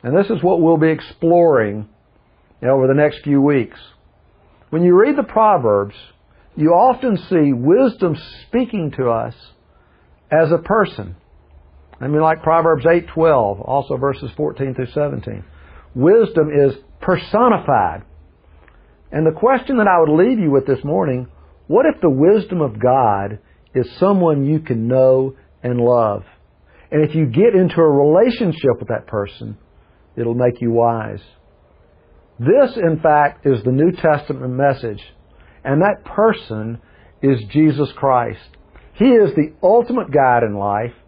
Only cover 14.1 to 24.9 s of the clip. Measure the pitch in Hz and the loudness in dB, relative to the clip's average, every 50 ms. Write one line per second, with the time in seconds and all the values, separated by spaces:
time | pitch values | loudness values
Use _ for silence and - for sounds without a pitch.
14.1 | 139 - 147 120 - - 151 151 - - 139 135 127 - 127 117 - 147 147 147 | -4 -6 -10 -14 -8 -8 -8 -8 -6 -8 -8 -8 -6 -8 -10 -8 -4 -6 -4 -4
15.1 | 139 120 101 - 104 98 - - - - - - - - - - - 127 127 165 | -6 -10 -12 -12 -14 -14 -16 -20 -20 -20 -20 -20 -20 -20 -20 -14 -4 0 2 4
16.1 | 208 233 226 - - 170 151 151 147 143 143 139 135 - - _ - _ - - | 4 4 2 2 0 -2 -2 0 2 2 2 2 0 -4 -16 _ -20 _ -4 -2
17.1 | 185 170 - - - 214 247 247 214 175 - - 135 113 95 85 78 95 - _ | -2 -2 -4 -4 -2 0 2 2 0 0 -2 -2 0 0 0 -2 -4 -8 -16 _
18.1 | - - - _ _ _ _ _ - - _ _ _ _ _ _ _ _ _ - | -20 -20 -20 _ _ _ _ _ -20 -20 _ _ _ _ _ _ _ _ _ -10
19.1 | - 143 160 160 156 160 208 240 269 254 262 - 277 240 214 202 185 170 165 151 | -6 -2 -2 -2 -2 0 0 0 0 0 -2 -2 -2 0 2 2 4 4 4 2
20.1 | 151 156 190 240 262 220 185 151 139 135 131 - 135 - - 143 156 190 185 151 | 4 2 2 2 2 0 0 2 0 0 0 0 -4 -4 -4 -4 -4 -2 -2 -2
21.1 | 127 127 123 - _ _ - _ _ _ _ - 147 220 285 320 - - - 165 | -4 -6 -8 -12 _ _ -20 _ _ _ _ 0 0 2 2 2 0 0 0 0
22.1 | 135 131 147 175 208 220 - - 185 170 151 135 107 107 110 123 131 135 127 110 | 2 2 4 4 4 2 0 -4 -4 -4 -4 -4 -4 -2 0 0 2 2 2 0
23.1 | 101 98 98 101 107 104 _ _ _ _ _ _ _ 135 120 - - - 185 196 | 0 -2 -4 -8 -10 -14 _ _ _ _ _ _ _ -4 -4 -4 -4 -2 0 0
24.1 | 202 190 175 165 151 143 135 139 156 156 156 - 127 113 113 117 | 2 2 2 0 0 0 0 -2 -2 -2 -2 -4 -6 -4 -2 -2